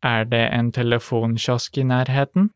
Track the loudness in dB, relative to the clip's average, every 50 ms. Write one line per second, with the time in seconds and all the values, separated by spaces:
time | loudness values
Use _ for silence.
0 | 0 0 0 0 0 0 0 0 0 0 0 0 0 0 0 -2 0 0 0 -2
1 | -2 -2 -2 -2 0 0 -2 -2 0 0 -2 -2 -2 -4 -4 -2 0 0 2 0
2 | 0 0 0 0 0 0 _ 2 2 2 _